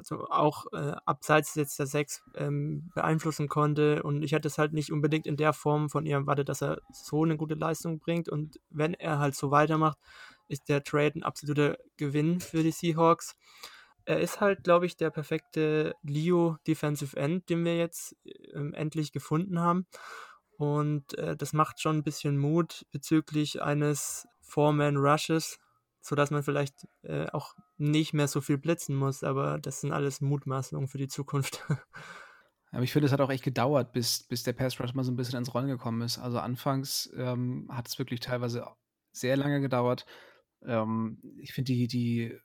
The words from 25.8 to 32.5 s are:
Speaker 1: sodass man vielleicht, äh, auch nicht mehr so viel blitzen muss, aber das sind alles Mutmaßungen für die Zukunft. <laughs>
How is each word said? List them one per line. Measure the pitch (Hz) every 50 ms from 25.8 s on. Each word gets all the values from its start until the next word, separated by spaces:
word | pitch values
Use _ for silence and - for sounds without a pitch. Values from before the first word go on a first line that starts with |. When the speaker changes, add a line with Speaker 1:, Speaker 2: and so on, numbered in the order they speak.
| _ _ _ _
Speaker 1:
sodass | - - 147 143 143 143
man | 147 147
vielleicht, | 143 - 143 143 143 139 - - - - _ _
äh, | - - 156 147 - - -
auch | 147 139 - - - - _ _ -
nicht | 147 147 151 156 160 - -
mehr | 151 147 139
so | - 147
viel | 139 - 147 139
blitzen | - 160 170 165 - - 139
muss, | 139 135 139 135 - -
aber | 143 135 135 143 147 147 151
das | 147 147 135 -
sind | - 143
alles | - 151 143 139 135 -
Mutmaßungen | 139 139 143 139 139 135 131 135 131 - 156 147 139 131
für | - 135
die | 139 135
Zukunft. | - - 139 - - 139 131 - - - - -
<laughs> | 147 - - _ - - - - - - - - - - _ _